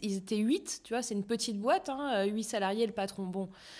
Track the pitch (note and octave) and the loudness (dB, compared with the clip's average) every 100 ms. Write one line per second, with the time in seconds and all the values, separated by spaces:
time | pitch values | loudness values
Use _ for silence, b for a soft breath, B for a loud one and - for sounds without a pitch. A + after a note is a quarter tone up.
0 | G#3 G3 F#3+ G#3+ A3 E4+ - - - A#3 | -2 -2 0 2 4 2 0 -8 -4 -4
1 | B3 G3+ G3 A3+ - G#3 A3 F4+ F#4 C4+ | 0 -2 0 0 0 0 2 2 2 -4
2 | C#4+ A3 G3 G#3+ G#3+ A3+ G3 G#3 A3+ G3+ | 0 2 2 2 0 0 0 2 0 0
3 | G3 - F#3 F#3 F#3 B B B | -4 -4 -4 -4 -6 B B B